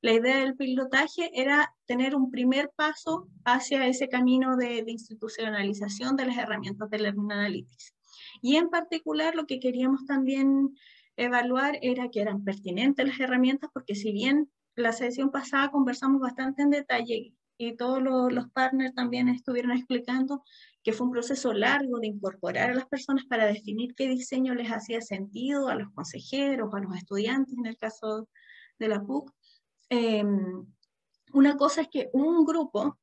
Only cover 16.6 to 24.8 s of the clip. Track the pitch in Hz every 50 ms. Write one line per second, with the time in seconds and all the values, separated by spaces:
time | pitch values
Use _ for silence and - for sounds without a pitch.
16.6 | 285 285 285 294 285 _ 254 240 233 233 233 - 254 - _ _ _ _ _ _
17.6 | 233 233 233 - 247 247 262 262 262 262 262 254 247 254 247 247 247 - _ 262
18.6 | 262 262 262 262 262 254 254 - 254 247 240 247 247 247 247 247 - - 254 240
19.6 | 247 247 240 247 254 _ 254 240 240 - 247 262 262 269 285 277 _ _ _ -
20.6 | - - _ _ _ 220 220 220 254 247 254 240 240 - 277 262 - 254 214 202
21.6 | 208 247 277 285 277 262 240 233 226 214 208 202 196 190 190 - - - - -
22.6 | - 247 247 254 254 - - 269 262 - 277 269 - - 254 226 220 208 208 214
23.6 | - 208 208 214 240 247 - - 269 262 262 254 - - - 254 262 262 247 240
24.6 | 240 233 226 220